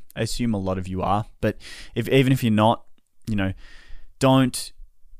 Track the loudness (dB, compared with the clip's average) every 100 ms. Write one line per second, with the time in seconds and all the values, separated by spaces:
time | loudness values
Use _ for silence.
0 | -12 -6 -4 -2 0 -2 -2 -4 -4 -4
1 | 0 0 -2 -4 -4 -4 -12 -16 -10 -6
2 | 2 4 4 2 2 4 4 2 -4 -20
3 | _ -14 -6 -2 -2 -4 -12 -20 -12 -12
4 | -12 0 4 6 4 -2 -10 -14 -20 -20
5 | -20 -20